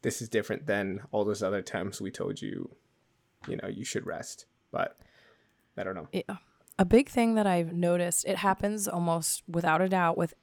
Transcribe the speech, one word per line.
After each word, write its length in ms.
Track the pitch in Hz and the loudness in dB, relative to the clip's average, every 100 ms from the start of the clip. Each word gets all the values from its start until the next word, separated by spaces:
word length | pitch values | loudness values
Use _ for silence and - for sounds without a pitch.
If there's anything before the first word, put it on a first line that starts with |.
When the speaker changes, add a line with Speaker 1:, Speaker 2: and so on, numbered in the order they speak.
Speaker 1:
this 200 | 123 - | -2 -4
is 60 | 113 | -2
different 380 | 113 101 107 147 | -2 0 -4 0
than 340 | 101 98 98 - | 0 0 -4 -4
all 140 | 107 | 0
those 180 | 104 98 | 0 0
other 200 | 95 98 | 0 -2
times 380 | 90 - 95 - | -2 -4 -4 -6
we 100 | 95 | -8
told 280 | - 92 101 | -4 -6 -4
you, 300 | - - - - _ _ _ _ _ _ - | -6 -8 -10 -14 _ _ _ _ _ _ -8
you 80 | - | -8
know, 120 | - | -6
you 160 | 104 | -8
should 220 | - - - | -6 -6 -6
rest." 400 | - - - - _ _ | -8 -10 -14 -20 _ _
But 260 | - - - - _ - _ _ _ _ - | -4 -4 -6 -20 _ -20 _ _ _ _ -8
I 60 | |
don't 120 | 95 | -6
know. 140 | 92 76 | -6 -6
Speaker 2:
Yeah. 240 | - - 190 _ _ _ - | -6 -6 -10 _ _ _ 0
A 40 | |
big 240 | 180 220 277 | 6 6 6
thing 260 | - 233 | 2 2
that 100 | 220 202 | 4 4
I've 260 | 180 165 | 2 0
noticed, 520 | 170 175 175 175 - | 0 2 2 2 -2
it 120 | - 185 | -2 0
happens 500 | 196 190 202 214 196 | 2 2 0 -2 -4
almost 560 | 175 175 165 160 - - | 0 0 0 0 -4 -2
without 320 | 170 156 160 | 0 2 4
a 80 | 190 | 4
doubt 280 | 185 170 160 | 4 4 2
with 160 | 170 - | 0 -4